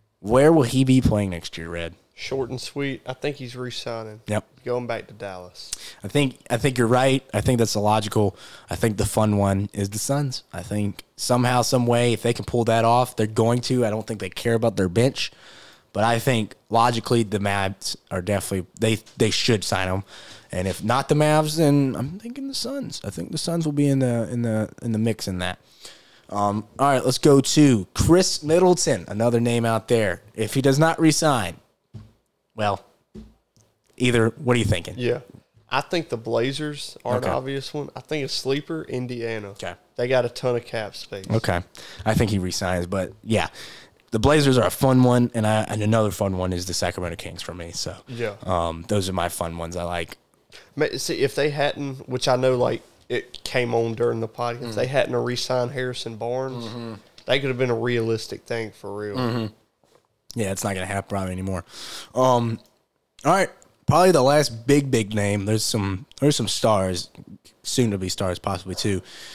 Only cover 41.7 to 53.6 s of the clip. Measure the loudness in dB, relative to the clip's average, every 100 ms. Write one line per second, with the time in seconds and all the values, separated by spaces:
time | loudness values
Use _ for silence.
41.7 | -16 -20 -8 0 2 2 0 -2 -4 -2
42.7 | -2 -2 -4 -4 -8 -2 0 -2 -6 -20
43.7 | -20 -20 _ _ 0 4 4 6 4 2
44.7 | 2 4 6 6 4 2 0 2 2 0
45.7 | -2 2 2 2 0 -2 0 -2 -4 -4
46.7 | -4 -4 -4 -8 -8 -12 -14 -12 -12 -12
47.7 | -10 -10 -12 -14 -8 -8 -6 -2 -2 -2
48.7 | -4 -4 -2 -2 -2 -4 -4 -6 -6 -8
49.7 | -6 -6 -6 -8 -14 _ _ _ -20 -12
50.7 | -4 -4 -4 -6 -2 -2 0 -2 0 -2
51.7 | -4 -8 -10 -8 -4 0 2 2 2 0
52.7 | -2 -10 _ -8 -6 -6 -12 -4 -2